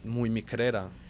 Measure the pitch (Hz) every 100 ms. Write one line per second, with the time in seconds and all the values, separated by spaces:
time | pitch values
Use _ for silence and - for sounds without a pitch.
0 | 113 120 117 113 110 117 123 113 92 -